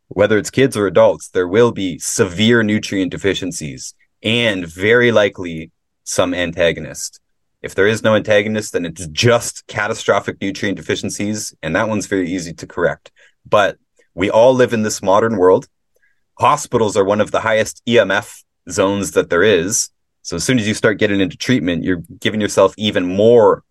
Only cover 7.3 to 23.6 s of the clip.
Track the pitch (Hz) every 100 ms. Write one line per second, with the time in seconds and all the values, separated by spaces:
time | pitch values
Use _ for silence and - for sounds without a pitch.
7.3 | _ _ _ - - 101 110 110 107 -
8.3 | 104 107 107 - 90 85 78 82 78 117
9.3 | 117 - - - 107 104 110 - 101 -
10.3 | - 98 95 104 87 - 98 101 - 104
11.3 | 107 - - 80 87 110 107 90 98 85
12.3 | 92 82 82 - - 82 73 _ _ _
13.3 | _ - 107 95 - _ _ _ - 98
14.3 | 110 123 127 120 113 110 - 95 101 113
15.3 | 107 90 107 - _ _ _ _ _ _
16.3 | - 120 147 - 117 110 101 98 104 98
17.3 | 90 110 110 104 - - 117 98 98 -
18.3 | - _ _ - 92 98 101 87 - 78
19.3 | 87 107 90 87 113 - _ _ _ -
20.3 | 85 104 127 104 107 117 98 104 101 92
21.3 | - - 123 87 82 - 87 82 - 113
22.3 | 107 104 - 98 - 107 98 90 95 110
23.3 | 120 101 85